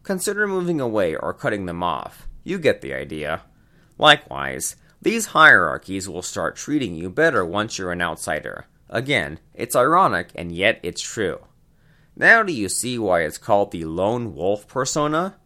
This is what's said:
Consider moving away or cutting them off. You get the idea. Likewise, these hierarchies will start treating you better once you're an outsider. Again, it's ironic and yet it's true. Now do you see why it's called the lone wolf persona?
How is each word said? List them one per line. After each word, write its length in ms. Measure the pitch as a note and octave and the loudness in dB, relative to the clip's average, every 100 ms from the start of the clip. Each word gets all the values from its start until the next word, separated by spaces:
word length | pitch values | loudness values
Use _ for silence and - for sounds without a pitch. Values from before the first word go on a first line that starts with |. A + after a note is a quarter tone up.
Consider 420 | - F#3 G#3 G3+ G#3 | -6 -4 -2 -2 0
moving 360 | F#3+ F3 D#3+ | 0 0 0
away 340 | B2 G#2+ F2+ D#2 | 0 2 0 0
or 180 | D#2+ | -6
cutting 320 | - C3 G#2+ F2+ | -4 -2 -2 -4
them 160 | E2+ | -2
off. 460 | F2 C2+ - - - - | -2 -2 -8 -14 -16 -12
You 160 | - F#3+ | -8 0
get 220 | C#3+ - | 2 2
the 120 | C2+ | -4
idea. 500 | C2 C#2+ D#2 D2 E2 - _ _ _ _ - | -8 -8 -8 -6 -6 -8 _ _ _ _ 2
Likewise, 800 | D3+ D3 - C#2 C#2 C2 - - _ _ | 4 4 2 -8 -6 -6 -8 -10 _ _
these 260 | E3+ A3+ - | -2 -2 0
hierarchies 840 | D3 D#3 A2 E2 C2+ - F#2+ F#2+ | 6 8 8 6 -2 -6 -8 -6
will 120 | E2+ | -10
start 340 | - G2 E2 - | -8 -4 -4 -6
treating 400 | - D3 A2 D#2+ | -4 -2 -2 -6
you 140 | F2+ | -6
better 360 | G#2+ D#3+ A#2+ E2+ | 0 2 2 0
once 320 | G2 A2 - | -2 -4 -4
you're 140 | F#2 | -4
an 100 | F2 | -2
outsider. 640 | E2+ D#2+ - D2+ - G1+ - _ - | -4 -4 -4 -4 -6 -12 -16 _ -8
Again, 500 | A2+ C3 B2+ C#2+ D#2+ _ | -6 -2 -2 -2 -10 _
it's 220 | - A#2+ B2+ | -10 -2 2
ironic 560 | C3 F3 F3 F#2 F2+ - | 4 4 4 0 -4 -10
and 160 | E2+ | -8
yet 280 | E2+ G2+ - | 0 0 0
it's 180 | F2 - | -6 -8
true. 380 | - - F#2 - - _ _ _ _ _ _ - | -8 -4 -4 -4 -12 _ _ _ _ _ _ 2
Now 280 | E3+ A3+ | 6 6
do 80 | G3+ | 4
you 160 | C3+ F#2+ | -2 -2
see 300 | - B2 A#2+ | -4 -4 -2
why 220 | G#2 F2 | 2 2
it's 160 | D#2 - | 0 -4
called 340 | - G2+ G2+ | 2 2 2
the 140 | F2+ D#2+ | -4 -6
lone 480 | E2 G2 A#2+ A#2 | -2 0 0 -6
wolf 340 | C#2+ F#2 G2+ - | -4 -4 -4 -4
persona? 720 | B2+ C#3 D3+ D3+ D#3 F#3+ - | -6 -4 -2 0 -2 -4 -10